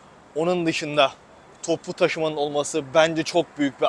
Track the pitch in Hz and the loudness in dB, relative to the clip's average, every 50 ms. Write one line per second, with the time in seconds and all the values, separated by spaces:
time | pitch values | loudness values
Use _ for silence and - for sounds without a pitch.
0 | - - - - - - - 147 165 175 180 175 165 160 156 - 165 147 147 147 | -20 -20 -20 -20 -20 -8 -4 -2 0 0 0 0 0 -2 -2 -2 -4 0 2 2
1 | 135 135 - - - - - - - - - - - 170 160 - - 180 170 - | 2 2 0 -6 -20 -20 -20 -20 -20 -20 -20 -8 -4 -4 -4 -4 -4 -8 -2 0
2 | 180 160 - 165 156 156 156 147 147 151 147 147 139 - - 156 139 131 131 156 | 0 0 2 0 -4 -4 -2 -2 -4 -2 -2 -2 -2 -2 -4 -4 -4 0 2 4
3 | 156 165 160 160 160 - - 170 156 - - 147 143 269 - - 151 | 4 4 2 -2 -4 0 0 0 -2 -2 -2 -2 -2 -2 0 -2 -2